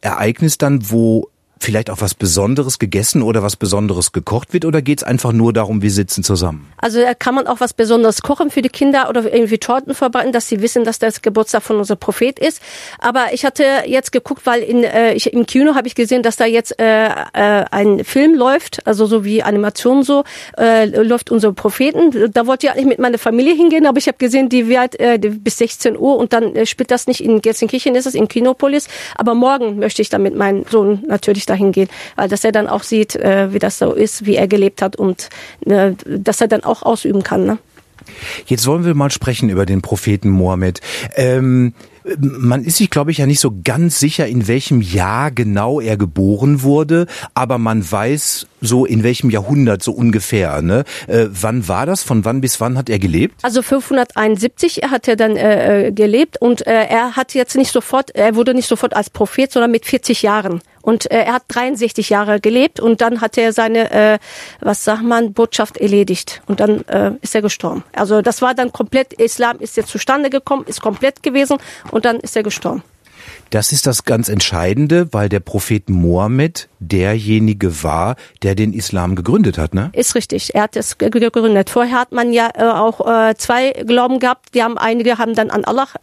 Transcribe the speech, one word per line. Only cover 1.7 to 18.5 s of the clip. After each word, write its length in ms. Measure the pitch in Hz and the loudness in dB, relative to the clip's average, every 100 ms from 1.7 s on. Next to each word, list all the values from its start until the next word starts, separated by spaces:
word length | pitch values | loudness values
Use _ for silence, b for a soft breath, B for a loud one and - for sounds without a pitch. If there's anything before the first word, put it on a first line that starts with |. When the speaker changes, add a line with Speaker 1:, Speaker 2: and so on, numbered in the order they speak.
| 107 117 | -2 -4
Speaker 1:
auch 140 | 95 | -4
was 100 | 101 | -4
Besonderes 640 | - 98 85 101 135 131 - | -2 -2 0 0 0 -2 -2
gegessen 440 | 101 98 92 - | -2 -2 0 0
oder 200 | 113 113 | 0 0
was 140 | 101 - | -2 -2
Besonderes 560 | 101 101 104 90 85 | -2 0 0 -2 -4
gekocht 400 | - - 110 - | -4 -4 -4 -2
wird, 140 | 180 160 | -2 0
oder 160 | 156 | 0
geht's 200 | 135 143 | 0 -2
einfach 300 | - 123 123 | -2 -2 0
nur 220 | 113 113 | 2 2
darum, 260 | 113 104 110 | 2 0 0
wir 100 | 104 | 0
sitzen 320 | 98 95 - | 0 -2 -2
zusammen? 480 | 92 95 87 78 73 - | -2 0 -2 -4 -14 -6
Speaker 2:
Also, 240 | 233 226 | -2 0
da 140 | 247 | 0
kann 200 | 240 254 | 0 -2
man 120 | 262 254 | -2 -2
auch 140 | 247 | -2
was 120 | 247 | -2
Besonderes 480 | - 226 233 226 208 | 0 2 4 4 2
kochen 300 | - 285 302 | -2 -2 -2
für 100 | - | 0
die 80 | 254 | -2
Kinder 400 | - 277 277 254 | 0 2 2 0
oder 240 | 233 220 | -2 0
irgendwie 240 | 226 226 220 | 2 2 0
Torten 380 | - 254 269 | 0 -2 -2
vorbereiten, 380 | 269 262 247 240 | -2 -2 0 0
dass 160 | 233 - | -2 -2
sie 120 | 214 | -2
wissen, 240 | 220 247 | 0 0
dass 140 | 226 226 | 0 0
das 240 | 220 - | -2 -2
Geburtstag 400 | - 214 220 226 | -2 0 0 -2
von 140 | - 214 | -2 -2
unserem 220 | 202 202 | -2 -4
Prophet 400 | - - 247 277 | -4 -2 -2 0
ist. 220 | 311 - B B B B | -4 -4 B B B B
Aber 340 | - 254 233 | -2 0 -2
ich 140 | 254 277 | -2 -2
hatte 180 | 269 277 269 - | 2 2 2 0
jetzt 260 | 254 - | -2 0
geguckt, 300 | 254 - 277 | -2 -4 -6
weil 180 | - 240 | -2 -2
in, 220 | - 240 | 0 2
äh, 300 | 240 220 233 | 2 2 2
ich, 180 | 214 220 | 2 0
im 140 | 240 233 | 0 2
Kino 280 | 254 294 | 4 4
habe 140 | 277 240 | 2 -2
ich 60 | |
gesehen, 280 | - 226 254 | -2 0 0
dass 140 | 233 - | 0 0
da 80 | |
jetzt, 340 | 233 233 226 - | 2 0 -2 0
äh, 280 | 226 220 220 | 2 2 2
äh, 580 | - - - 208 208 - | -2 -6 0 2 2 0
ein 340 | 202 208 196 | 0 2 2
Film 300 | - 262 302 | 0 2 4
läuft, 520 | 320 247 | 4 4